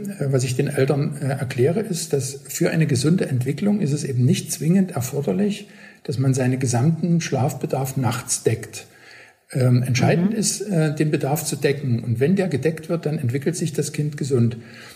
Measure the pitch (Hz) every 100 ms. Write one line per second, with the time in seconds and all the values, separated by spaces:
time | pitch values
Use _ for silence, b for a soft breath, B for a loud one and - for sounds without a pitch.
0 | - - 139 135 131 - 147 131 135 139
1 | 151 - 131 - 123 120 131 175 214 165
2 | - 143 120 - - - - 170 147 120
3 | 143 190 - 127 123 143 202 208 156 143
4 | - 123 123 190 - - 147 190 185 -
5 | 120 139 139 185 208 202 B B B B
6 | - 131 135 123 127 127 123 120 147 165
7 | 175 170 - 110 139 - - 135 135 -
8 | 117 - - - - 110 - - - B
9 | B B B B _ 135 127 123 123 120
10 | 170 165 190 226 190 - 208 170 156 143
11 | 156 147 131 151 - 151 147 139 135 120
12 | 120 117 139 196 185 139 156 160 - 170
13 | 160 151 123 135 165 160 165 - 147 -
14 | 147 - 131 131 117 - B B B